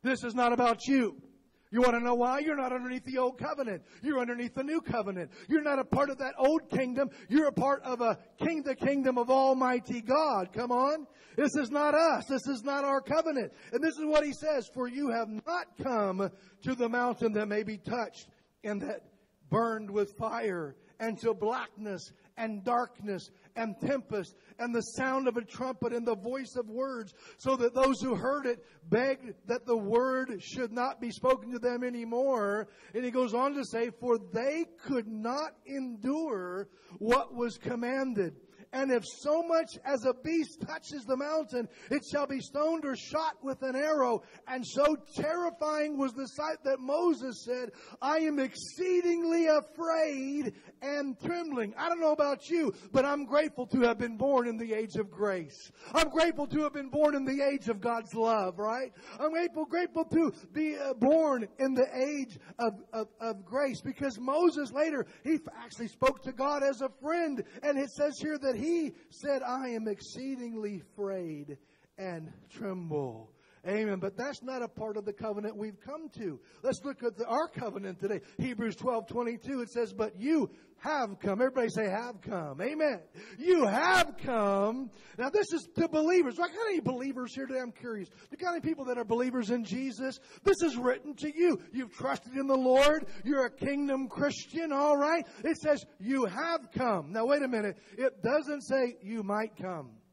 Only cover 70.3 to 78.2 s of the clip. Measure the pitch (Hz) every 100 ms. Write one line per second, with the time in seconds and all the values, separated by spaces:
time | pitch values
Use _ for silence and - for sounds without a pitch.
70.3 | 262 240 220 208 190 - - 196 190 170
71.3 | 151 147 139 _ _ _ - 190 170 160
72.3 | - - - 202 185 170 147 131 113 110
73.3 | _ _ _ 175 208 214 190 190 196 262
74.3 | - 247 262 233 - 220 214 208 208 220
75.3 | 208 208 214 214 196 - 302 320 - 202
76.3 | 131 _ - 262 - 285 - 240 208 233
77.3 | 247 330 - 233 196 196 175 196 202